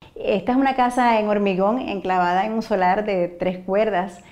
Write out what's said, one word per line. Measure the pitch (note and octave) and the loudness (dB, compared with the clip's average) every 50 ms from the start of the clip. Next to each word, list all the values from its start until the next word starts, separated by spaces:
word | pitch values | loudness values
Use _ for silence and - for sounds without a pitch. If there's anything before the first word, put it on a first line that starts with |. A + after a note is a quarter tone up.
| - - - | -20 -20 -16
Esta | - - C4 - C#4+ - - B3 | -6 -2 0 0 0 0 0 0
es | C4 | 2
una | C4+ C4+ C4 | 2 2 2
casa | C4 B3 B3 B3 C4 B3 A#3+ A#3 G#3+ | 2 0 0 2 2 2 2 2 2
en | G#3+ G#3 | 2 2
hormigón, | G#3 G#3 G3+ G3+ F#3 F3+ F#3+ G3+ A3+ C4 | 0 0 0 0 2 2 2 2 0 0
enclavada | - - G3+ F#3+ - F#3 F#3 F#3 F3+ F3 F3+ F#3 G3 | -2 -6 -6 -4 -4 -2 0 0 2 2 2 0 0
en | G#3+ A3 | -2 -2
un | A3+ A3 | -4 -4
solar | - G#3+ F#3 F3+ F3+ F#3 G#3+ G#3 | -2 0 2 2 2 2 0 0
de | G#3 G3 F3+ F3 F3 | -2 0 0 -2 -2
tres | F3 - F#3 F3+ F3+ F3+ - | -4 -4 -4 -4 -4 -4 -4
cuerdas. | - F#3+ G#3 A3 A3 G3 F3 F3+ F#3 - - - - | -2 0 0 2 2 0 -2 -2 -4 -8 -14 -20 -20